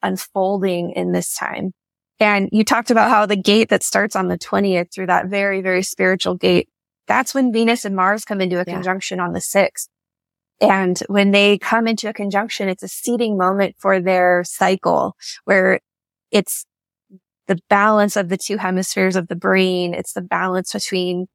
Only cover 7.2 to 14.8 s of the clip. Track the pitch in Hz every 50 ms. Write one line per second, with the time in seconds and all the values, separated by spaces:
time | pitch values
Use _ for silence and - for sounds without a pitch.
7.2 | 262 - - 269 262 247 214 226 233 226 233 247 - 208 196 190 185 190 208 220
8.2 | - - 214 196 190 185 180 180 185 180 175 185 180 185 185 190 - - 190 185
9.2 | 180 175 170 175 - - - 196 190 - - - - - _ _ _ _ _ _
10.2 | _ _ _ _ _ _ _ - 214 208 196 190 190 180 185 - - - 196 202
11.2 | 202 202 196 202 202 208 208 196 - - - 226 226 226 226 208 - 214 - -
12.2 | 208 202 190 196 214 233 - - 208 190 185 - - 190 - - - - 240 240
13.2 | 240 220 208 190 180 185 190 196 196 185 - _ - 196 196 190 175 190 185 180
14.2 | 180 180 180 180 175 - - - 196 185 190 190